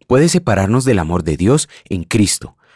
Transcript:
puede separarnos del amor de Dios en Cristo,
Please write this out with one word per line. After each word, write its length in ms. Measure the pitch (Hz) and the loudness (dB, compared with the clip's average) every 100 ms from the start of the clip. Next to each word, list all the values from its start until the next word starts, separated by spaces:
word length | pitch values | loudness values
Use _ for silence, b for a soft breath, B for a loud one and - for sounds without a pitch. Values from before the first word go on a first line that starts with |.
| - | -2
puede 240 | 127 165 | 2 2
separarnos 560 | 180 147 95 98 123 131 | 0 0 0 0 0 0
del 120 | 104 | 0
amor 260 | 80 87 | 0 -2
de 120 | 80 73 | -2 0
Dios 320 | 95 151 - B B | 2 0 -2 B B
en 140 | 92 | -8
Cristo, 520 | 82 110 98 - - - b | -2 0 0 -2 -10 -20 b